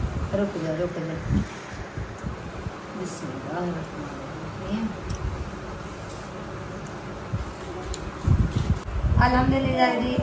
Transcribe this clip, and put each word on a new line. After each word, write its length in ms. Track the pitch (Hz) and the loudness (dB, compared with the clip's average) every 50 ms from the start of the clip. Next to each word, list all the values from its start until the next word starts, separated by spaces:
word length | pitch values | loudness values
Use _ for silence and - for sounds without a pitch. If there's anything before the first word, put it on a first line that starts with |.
| - - - - - - 190 | -2 -2 -2 -2 -2 0 2
रुक 180 | 196 208 196 - | 2 2 2 0
जा, 140 | 160 156 156 160 | -2 -2 0 0
रुक 160 | 165 180 175 | 0 0 0
जा। 240 | - 175 156 160 160 160 - - - - - - - - - - - - - - - - - - - - - - - - - - - - - - - - - - - 202 | -2 -2 -4 -4 -4 -4 0 2 2 2 2 0 -4 -10 -10 -8 -8 -8 -8 -8 -6 -6 -6 -6 -6 -6 -6 -6 -6 -6 -8 -8 -6 -6 -6 -6 -6 -8 -10 -8 -6 -6
बिस्मिल्लाहिर्रहमानिर्रहीम। 1900 | 185 170 - - 165 151 - - - - 165 175 180 175 175 165 156 - - 160 151 139 135 135 135 135 - - - - - - - 185 208 226 226 214 - - - - - - - - - - - - - - - - - - - - - - - - - - - - 196 - - 180 - - - 156 175 190 - - - 214 - - - - - - - - - - - - - - - 370 - - - - - - - - - - - - - - - - - - - - - - - - - - - - | -4 -4 -4 -6 -6 -6 -6 -6 -6 -4 -2 -2 -2 -2 -2 -2 -4 -6 -6 -8 -8 -8 -8 -8 -8 -8 -8 -8 -8 -8 -6 -6 -4 -2 -2 0 -2 -2 -4 -4 -4 -4 -2 -2 -2 -2 -2 -2 -4 -6 -6 -8 -8 -8 -8 -8 -8 -8 -8 -10 -10 -8 -8 -8 -8 -8 -8 -8 -8 -8 -8 -8 -8 -8 -8 -8 -8 -8 -8 -8 -8 -8 -8 -8 -6 -4 -4 -4 -4 -4 -8 -8 -8 -8 -6 -6 -6 -6 -4 -4 -6 -6 -6 0 4 6 6 6 6 4 2 2 4 4 2 2 0 -2 0 2 4 6 8 8
अल्हम्दुलिल्लाह 720 | 240 247 247 254 262 262 269 269 269 262 262 254 254 254 240 | 8 8 8 8 6 6 6 6 6 4 6 6 6 6 6
जी, 180 | 233 247 254 254 247 | 4 2 2 2 2